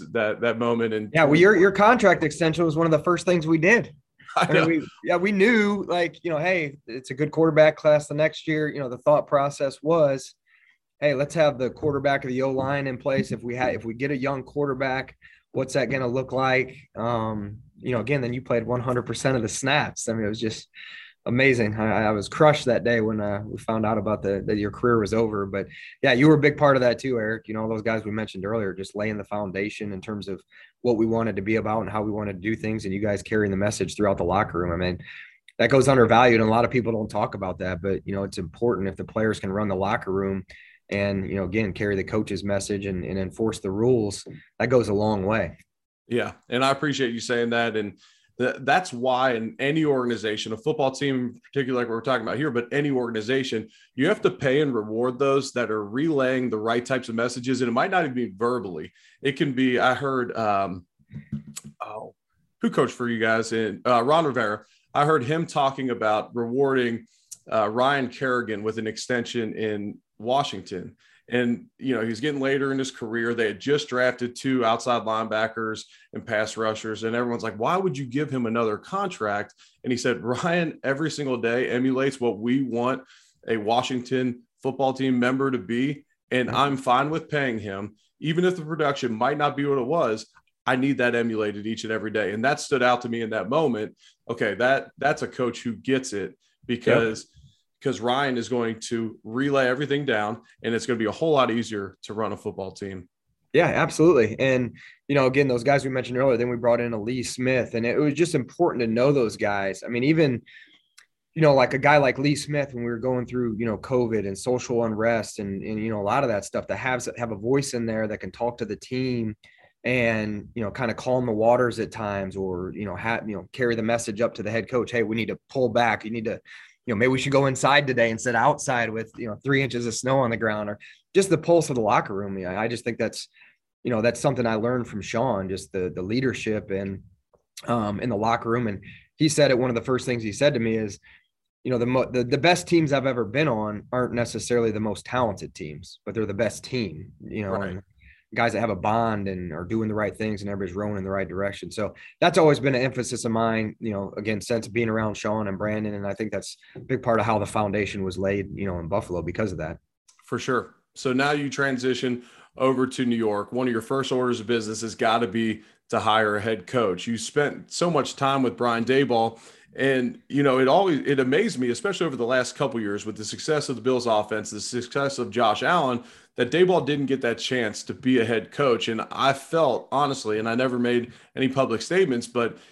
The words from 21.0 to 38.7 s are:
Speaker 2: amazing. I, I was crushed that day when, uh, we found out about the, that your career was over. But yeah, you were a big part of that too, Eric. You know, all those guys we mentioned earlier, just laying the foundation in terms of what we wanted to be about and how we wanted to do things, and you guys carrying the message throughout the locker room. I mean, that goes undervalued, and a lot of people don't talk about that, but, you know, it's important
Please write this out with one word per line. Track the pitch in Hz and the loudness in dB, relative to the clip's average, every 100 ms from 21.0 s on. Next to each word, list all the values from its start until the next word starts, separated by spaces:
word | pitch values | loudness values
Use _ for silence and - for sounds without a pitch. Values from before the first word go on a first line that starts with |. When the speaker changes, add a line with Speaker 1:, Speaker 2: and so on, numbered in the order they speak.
| - _ - | -20 _ -2
Speaker 2:
amazing. | 123 135 123 104 107 | 4 4 4 2 0
I, | 110 101 107 | 0 2 2
I | |
was | 107 98 | 0 -2
crushed | - 151 147 127 | 4 6 6 2
that | 107 | 2
day | 107 117 | 2 2
when, | 110 107 | 2 0
uh, | 104 101 107 | -2 -4 -6
we | - | -8
found | - 110 107 | -2 0 0
out | 110 | 0
about | 101 104 | 0 0
the, | 98 98 98 | 0 -2 0
that | 104 | -2
your | 104 | -2
career | - 120 117 | 0 2 4
was | 98 | 4
over. | 110 113 104 98 | 2 2 0 -4
But | 98 - - - - | -4 -6 -12 -20 0
yeah, | 135 | 2
you | 123 151 | 6 8
were | 151 | 8
a | |
big | 147 147 | 6 6
part | 143 135 | 4 6
of | |
that | 123 117 | 4 2
too, | 135 120 | -2 -2
Eric. | 107 110 - | -2 -4 -6
You | |
know, | 110 | -4
all | 110 | -4
those | 110 | -2
guys | 110 110 | -2 -2
we | 104 | -2
mentioned | 107 107 95 98 | -4 -6 -6 -4
earlier, | 113 98 | -2 -2
just | 92 95 101 | -6 -8 -6
laying | 107 104 | -4 -6
the | |
foundation | 98 104 101 95 104 - 104 | -6 -6 -4 -4 -4 -6 -8
in | 95 | -8
terms | 101 104 98 | -8 -8 -8
of | 90 _ - - _ | -10 _ -20 -20 _
what | 123 110 | 0 2
we | 113 | 2
wanted | 113 113 98 | 2 0 -2
to | |
be | 98 110 | 0 0
about | 107 110 | 0 -2
and | 98 | -2
how | 107 | -2
we | 107 | -2
wanted | 104 104 95 | -2 -4 -4
to | 101 | -4
do | 113 | -2
things, | 110 110 101 | -2 -4 -4
and | |
you | 98 | -2
guys | 104 101 | -2 -2
carrying | - 110 104 | 0 2 2
the | 95 | 2
message | 101 - 92 - | 0 0 -2 0
throughout | 104 98 | 0 2
the | |
locker | 87 95 110 85 | 2 2 0 -2
room. | 87 | -2
I | 85 | 0
mean, | 90 90 - - - _ _ - | -2 -4 -8 -18 -20 _ _ 2
that | 117 | 4
goes | 135 131 | 6 6
undervalued, | 131 113 117 127 113 | 6 8 8 8 6
and | 110 | 6
a | |
lot | 113 120 | 4 4
of | |
people | 131 113 | 2 0
don't | 110 107 | -2 -2
talk | 104 107 101 | -2 -2 -4
about | 95 87 | -6 -4
that, | 92 90 | -6 -4
but, | 95 92 - | -2 -4 -4
you | 98 | -6
know, | |
it's | 98 98 | -6 -8
important | 87 - 120 | -10 -2 0